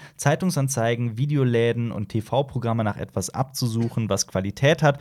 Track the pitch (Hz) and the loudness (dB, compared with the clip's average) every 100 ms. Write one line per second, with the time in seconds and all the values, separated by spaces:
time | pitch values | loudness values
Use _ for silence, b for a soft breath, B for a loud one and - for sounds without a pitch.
0 | B B 143 147 185 143 135 - 113 117 | B B 0 0 0 0 0 0 0 0
1 | 120 110 143 147 127 117 117 120 117 - | -2 -2 0 2 2 4 2 2 -2 -4
2 | 104 113 - 123 139 131 120 113 107 101 | -4 -4 -2 -2 -2 -2 -2 0 0 -2
3 | - - 92 - 135 - 123 113 117 117 | -6 -4 -4 -4 -4 -2 -2 0 -2 0
4 | 107 98 - 95 98 - 139 160 151 143 | 0 0 -2 -2 -4 0 2 4 4 2